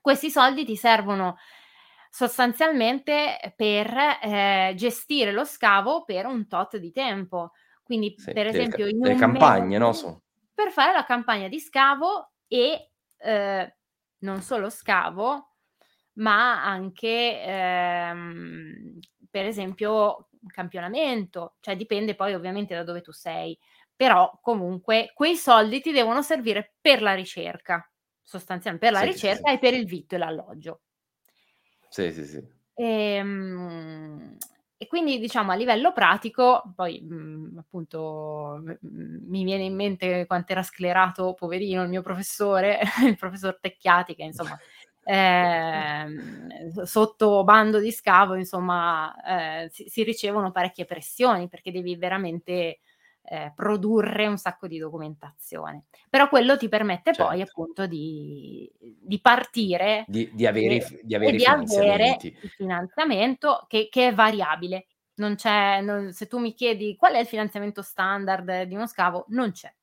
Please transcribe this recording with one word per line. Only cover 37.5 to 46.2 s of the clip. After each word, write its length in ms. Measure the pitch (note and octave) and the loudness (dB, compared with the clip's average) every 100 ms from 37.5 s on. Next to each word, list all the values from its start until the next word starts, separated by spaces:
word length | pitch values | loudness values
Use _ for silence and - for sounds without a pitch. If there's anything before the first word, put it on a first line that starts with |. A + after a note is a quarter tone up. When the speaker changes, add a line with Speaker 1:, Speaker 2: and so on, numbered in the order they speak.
| E3+ | -16
Speaker 1:
appunto, 1000 | D#3+ F#3 D#3+ D#3+ D#3+ D#3 D3+ D3+ D3 D3 | -14 -14 -12 -10 -8 -8 -10 -10 -10 -12
m-, 160 | D#3+ - E3 | -12 -14 -14
mm, 420 | E3 E3 E3 - | -14 -14 -14 -8
mi 140 | F#3+ | -4
viene 200 | F#3 G3 | -2 -2
in 100 | F#3+ | -4
mente 500 | F#3+ G3+ F#3 F#3 F3+ F3 | -4 -4 -2 -2 -2 0
quanto 260 | F3+ F3+ | -4 -2
era 100 | F#3+ | -4
sclerato, 720 | F#3 - F3+ F3 F#3 F3+ F#3 | -6 -6 0 2 2 0 -4
poverino, 480 | F#3 F3 F3+ G3+ F#3 | -4 -6 -4 -2 -2
il 60 | F3+ | -2
mio 140 | F#3 | -4
professore, 760 | F#3 F#3 F#3+ - G3+ G3 F#3+ G3+ | -6 -8 -8 -4 0 2 2 2
<laughs> 320 | G#3 - B3+ | 0 4 4
il 40 | G#3+ | 4
professor 420 | F#3+ F#3+ F#3+ F#3 | -4 -6 -6 -6
Tecchiati, 540 | F#3+ - F#3+ F3 F3+ | -8 -4 2 2 2
che, 80 | D#3+ | -10
insomma, 340 | D#3 E3+ D#3 D3+ - - _ _ | -14 -10 -10 -10 -18 -20 _ _
Speaker 2:
<laughs> 0 | |
Speaker 1:
ehm, 1700 | - G3 F#3+ F3+ F3+ E3 E3 D#3 D3+ D3 D3+ D3+ | 0 6 8 8 4 2 -2 -2 -2 -4 -4 -8